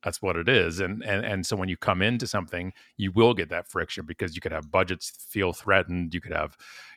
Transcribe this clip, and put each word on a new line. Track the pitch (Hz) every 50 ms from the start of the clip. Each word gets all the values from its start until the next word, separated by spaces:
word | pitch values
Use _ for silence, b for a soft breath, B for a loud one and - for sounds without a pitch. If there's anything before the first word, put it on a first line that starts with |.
| -
That's | 98 90 -
what | - 95 87
it | 85 85 101
is. | 135 113 90 82 82 87
And, | 98 90 98 110
and, | - 107 101 98 110
and | 107 104 98 87
so | - 113
when | 98 92 95
you | 90
come | - - - 98 90
into | 95 107 123 117 131 -
something, | - 104 85 78 - 87 87 92 b b b b b
you | - 101 95
will | 87 107 113 120 120
get | 95 87 78
that | 85 85 87 -
friction | - 92 82 - - - 80
because | 78 87 - - 87 78
you | 90
could | - -
have | 78 78 76 76
budgets | - 92 95 85 90 73 - -
feel | - - - - - 104 95 90
threatened. | 85 - - 104 98 95 87 85 87 90 87 82 80
You | 87
could | - -
have, | 78 78 78 - - B B B B B B B B